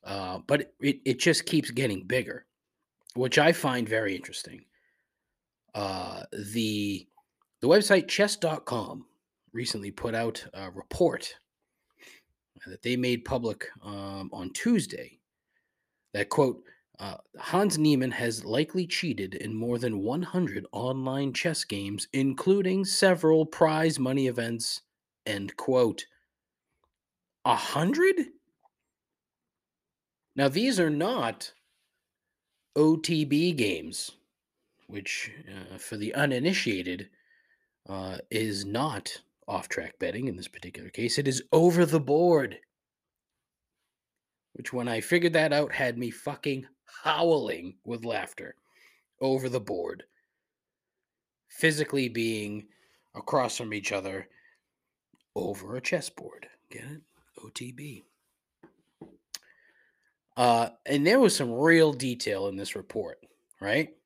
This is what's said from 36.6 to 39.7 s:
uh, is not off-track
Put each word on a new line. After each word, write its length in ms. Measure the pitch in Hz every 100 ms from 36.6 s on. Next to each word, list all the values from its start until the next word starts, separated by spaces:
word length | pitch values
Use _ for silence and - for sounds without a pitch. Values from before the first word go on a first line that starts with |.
| - 95 90 90 101 _ _ _ _ _ _ _ -
uh, 300 | 95 95 92 -
is 340 | 110 110 98
not 580 | 98 110 151 104 - - _ _ -
off-track 500 | 98 -